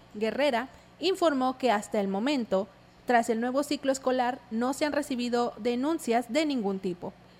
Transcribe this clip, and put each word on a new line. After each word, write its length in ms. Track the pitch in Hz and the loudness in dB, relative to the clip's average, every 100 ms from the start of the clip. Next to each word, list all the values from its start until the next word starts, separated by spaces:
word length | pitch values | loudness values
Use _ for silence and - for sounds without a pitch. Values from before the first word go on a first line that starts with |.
| - | -16
Guerrera, 540 | 208 220 220 294 226 262 - - - | -4 -2 0 0 0 -4 -10 -20 -4
informó 580 | 349 370 330 269 254 254 | 0 2 2 2 0 0
que 140 | 247 | 2
hasta 280 | 208 - 220 | 2 0 -2
el 80 | 196 | 0
momento, 600 | 196 247 285 220 190 208 - - - - | 0 0 0 0 0 0 -8 -20 -8 2
tras 240 | 240 233 | 2 2
el 120 | 226 | 0
nuevo 220 | 247 262 | 0 0
ciclo 280 | 285 285 269 | 0 0 0
escolar, 480 | 262 - 254 247 262 - | -2 0 0 0 -4 -6
no 220 | 220 247 | -2 -2
se 140 | 277 302 | 0 0
han 80 | |
recibido 580 | 285 285 247 240 240 240 - | 0 -2 -2 0 0 0 -2
denuncias 760 | 220 240 277 330 - 226 254 | -2 0 0 -2 0 0 0
de 140 | 254 320 | 0 0
ningún 340 | 269 202 190 | 0 -2 -2
tipo. 320 | 190 175 190 - - - | -4 -6 -8 -14 -20 -20